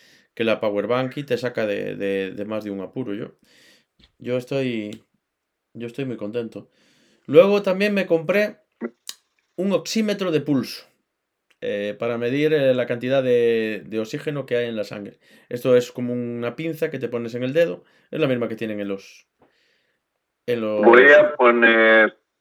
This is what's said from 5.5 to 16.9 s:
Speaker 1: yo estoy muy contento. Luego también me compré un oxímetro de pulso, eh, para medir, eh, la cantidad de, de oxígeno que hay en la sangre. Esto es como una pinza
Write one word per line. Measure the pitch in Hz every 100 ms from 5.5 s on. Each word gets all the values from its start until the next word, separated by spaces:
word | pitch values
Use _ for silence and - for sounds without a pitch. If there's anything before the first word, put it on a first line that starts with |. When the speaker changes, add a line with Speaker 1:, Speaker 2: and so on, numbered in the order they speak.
| _ _
Speaker 1:
yo | 117 117
estoy | 120
muy | 135 113
contento. | 104 117 113 104 - _ _ _ _ _ -
Luego | 143 196 202
también | 196 185 208
me | 202 185
compré | 165 151 196 208 - _ - - _ - - _ _ _
un | - 196
oxímetro | 175 - 220 214 196 185
de | 151
pulso, | 156 139 107 - - _ _ _ _ _ _ -
eh, | 110 104 104 104
para | 117 120
medir, | 120 139 151
eh, | 156 135
la | 127 120
cantidad | 120 123 135
de, | 127 120 117 113 110 104 -
de | 107
oxígeno | 110 147 151 147 131
que | 120
hay | 120
en |
la | 110
sangre. | 101 107 101 - _ _ -
Esto | 120 135 123
es | 123
como | - 123
una | 123 120 120 120 117
pinza | 160 156 156